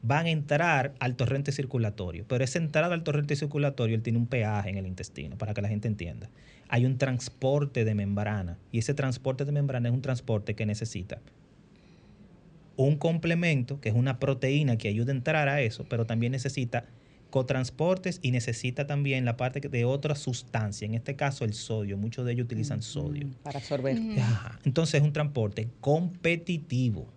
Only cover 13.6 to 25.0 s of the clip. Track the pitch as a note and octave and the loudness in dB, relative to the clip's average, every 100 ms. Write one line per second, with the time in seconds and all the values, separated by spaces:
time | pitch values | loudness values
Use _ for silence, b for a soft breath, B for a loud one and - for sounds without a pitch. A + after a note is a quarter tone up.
13.6 | A#2+ C#3 - A2+ C3 B2+ C3 C3+ C3 C#3+ | 2 -2 0 2 2 2 0 2 2 4
14.6 | D3 A2+ A2 G#2 A#2 C#3 B2 D#3 C#3+ C#3+ | 4 2 2 0 0 0 2 2 2 2
15.6 | A#2 - - A#2+ A2+ A2+ A#2+ C3 B2+ - | 0 -2 -4 -2 0 2 0 0 -2 -2
16.6 | A#2+ A#2+ - B B B - C3+ B2+ C3 | -2 -2 -6 B B B -2 0 2 0
17.6 | B2+ - D#3+ F#3 - - B2+ B2 A#2 A2+ | 0 0 2 2 -2 -2 0 0 0 -4
18.6 | B2+ B2 C#3+ C#3+ C#3 C3 B2 A#2 B2+ C#3 | -4 -2 -2 0 2 2 0 0 -2 -2
19.6 | C#3 B2+ A#2+ C#3 D3+ D3 - A#2+ - A#2 | -4 0 2 2 0 -2 -2 -6 -4 -2
20.6 | G#2+ G2 G#2 A#2 A#2+ C#3 C#3+ C#3 A2+ G#2 | -2 -2 -4 -4 -4 -2 -2 0 -4 -4
21.6 | - A2 G2+ G2 G#2+ A2+ B2 A#2+ B2 A2+ | -4 -2 -2 -2 -4 -4 -2 -2 -2 -2
22.6 | C#3+ G#2 G#2+ D3 C#3+ D3 C#3+ B2+ - C#3+ | -2 -4 -4 -4 -4 -4 -6 -10 -8 -8
23.6 | - C#3+ C3 B2 D#3 G#3 A#2 A#2 - - | -4 -2 0 0 0 0 2 2 -2 -2
24.6 | - B2+ E3 D3 | 0 2 2 4